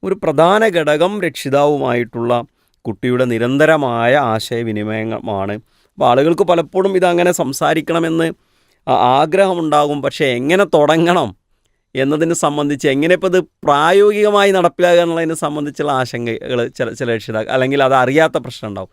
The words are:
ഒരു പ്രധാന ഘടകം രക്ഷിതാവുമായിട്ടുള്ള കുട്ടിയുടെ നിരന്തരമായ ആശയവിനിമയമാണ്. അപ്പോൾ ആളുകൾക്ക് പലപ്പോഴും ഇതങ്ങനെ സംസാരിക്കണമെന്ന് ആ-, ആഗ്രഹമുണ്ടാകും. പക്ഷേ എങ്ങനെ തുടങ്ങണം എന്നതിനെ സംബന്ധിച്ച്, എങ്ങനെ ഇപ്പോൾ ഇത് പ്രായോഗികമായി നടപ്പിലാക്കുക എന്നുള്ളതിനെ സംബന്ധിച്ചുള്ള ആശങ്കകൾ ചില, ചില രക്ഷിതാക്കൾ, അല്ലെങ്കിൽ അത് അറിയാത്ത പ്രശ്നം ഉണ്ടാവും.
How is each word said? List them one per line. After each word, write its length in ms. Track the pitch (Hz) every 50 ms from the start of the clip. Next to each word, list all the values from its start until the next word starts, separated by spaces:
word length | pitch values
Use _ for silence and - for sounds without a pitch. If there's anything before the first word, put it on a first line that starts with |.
| -
ഒരു 160 | 190 190 - -
പ്രധാന 440 | 160 147 139 165 175 202 214 226 220
ഘടകം 540 | 175 170 156 147 151 151 170 190 208 208
രക്ഷിതാവുമായിട്ടുള്ള 1200 | 180 160 - - - 139 135 143 147 147 151 139 139 123 120 120 123 107 - 120 117 120 120 120 117 - _ _ _ _ _ _ -
കുട്ടിയുടെ 400 | 117 104 - - 123 123 123 127
നിരന്തരമായ 920 | 123 - 113 120 123 135 143 156 151 160 151 139 123 117 117 117 120 131
ആശയവിനിമയമാണ്. 1400 | 147 135 117 110 110 - - 123 117 117 113 107 104 104 107 110 110 110 113 113 117 - 110 104 95 98 101 104
അപ്പോൾ 540 | 107 - _ _ _ _ _ _ - 143 123
ആളുകൾക്ക് 360 | 120 131 143 165 170 165 196
പലപ്പോഴും 520 | 165 180 170 156 151 - 185 190 196 190
ഇതങ്ങനെ 360 | 185 185 180 175 175 175 180
സംസാരിക്കണമെന്ന് 1000 | 175 - 156 127 135 - 160 147 160 160 151 - 165 170 165 165 160 165 165 160 - - _ _ _ _ _ _ _ _ _ -
ആ-, 140 | - - 113 123
ആഗ്രഹമുണ്ടാകും. 920 | 127 139 156 156 151 185 196 190 185 175 160 156 147 151 147 147 147 143
പക്ഷേ 240 | 135 131 - - 156
എങ്ങനെ 400 | 131 123 120 131 147 175 190 202
തുടങ്ങണം 680 | - - 156 147 147 160 165 165 170 180 180 139 104 95 _ _ _ _ _ _ _ _ _ _ _ -
എന്നതിനെ 400 | 131 135 139 151 156 165 165 170
സംബന്ധിച്ച്, 520 | - 175 151 147 147 147 143 147 135 - 147
എങ്ങനെ 260 | 135 139 151 170 180
ഇപ്പോൾ 140 | 170 185 190
ഇത് 160 | 175 185 160 - _ _ -
പ്രായോഗികമായി 880 | 151 143 143 151 170 190 196 208 214 214 208 208 208 208 202 196 202
നടപ്പിലാക്കുക 520 | 190 185 175 170 - - 180 175 175 175 175
എന്നുള്ളതിനെ 320 | 170 165 165 165 156 160
സംബന്ധിച്ചുള്ള 560 | - 170 147 147 151 147 147 135 - 147 143
ആശങ്കകൾ 760 | 139 131 127 120 - 120 120 117 113 - - - 127 120 117 123
ചില, 260 | - - 127 113 117
ചില 220 | - 135 117 117
രക്ഷിതാക്കൾ, 360 | 110 - - 110 110 110 -
അല്ലെങ്കിൽ 320 | 131 131 127 131 139 139 135
അത് 100 | 131 135
അറിയാത്ത 440 | 131 127 127 139 156 160 160 - 156
പ്രശ്നം 320 | 120 - - - - 107
ഉണ്ടാവും. 200 | 101 98 92 -